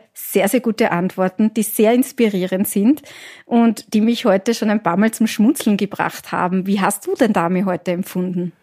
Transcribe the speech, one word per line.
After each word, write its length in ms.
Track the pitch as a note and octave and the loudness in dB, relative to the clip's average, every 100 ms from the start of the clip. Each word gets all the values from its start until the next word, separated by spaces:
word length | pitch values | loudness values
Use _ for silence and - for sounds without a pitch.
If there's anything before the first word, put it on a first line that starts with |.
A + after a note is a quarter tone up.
| _ | _
sehr, 360 | - - G3 G3 | -18 -2 0 2
sehr 100 | B3 | 0
gute 320 | A#3 G#3+ A3 | 0 0 0
Antworten, 640 | E3+ F#3 - F#3 - G#3+ | 0 -2 -2 -2 0 0
die 80 | A3 | 0
sehr 300 | G#3 - G#3+ | -4 2 4
inspirierend 760 | B3 - - A3 F#3+ F3+ F#3 - | 4 0 0 0 0 -2 -2 -2
sind 360 | G3+ A3 D4+ - - - - | 0 2 0 -4 -20 -20 -18
und 500 | - A#3 A#3 G#3+ - | -2 2 2 0 -2
die 60 | G#3+ | 0
mich 240 | A3 A#3 | 2 2
heute 300 | A3 G3 A#3 | 2 2 0
schon 160 | A3+ G#3+ | -2 0
ein 120 | G#3+ | 0
paar 140 | F3 F3+ | 0 0
Mal 160 | A3 | 0
zum 160 | - A3 | 0 -2
Schmunzeln 480 | - G#3+ - A3+ G3+ | 2 2 2 0 0
gebracht 560 | G3 - E3 - - | -2 -4 -4 -6 -8
haben. 340 | - F3+ F#3 F#3+ | -4 -2 -2 -2
Wie 140 | G3+ | 0
hast 260 | F#3+ - F4+ | 0 -2 -4
du 80 | |
denn 180 | G4 - | 0 0
Damir 320 | G3 E3+ F#3 | 2 0 0
heute 280 | G3 F3 F#3 | -2 -4 -4
empfunden? 600 | F3+ F#3 F3+ F3+ F3 F3 - | -4 -4 -4 -4 -4 -6 -8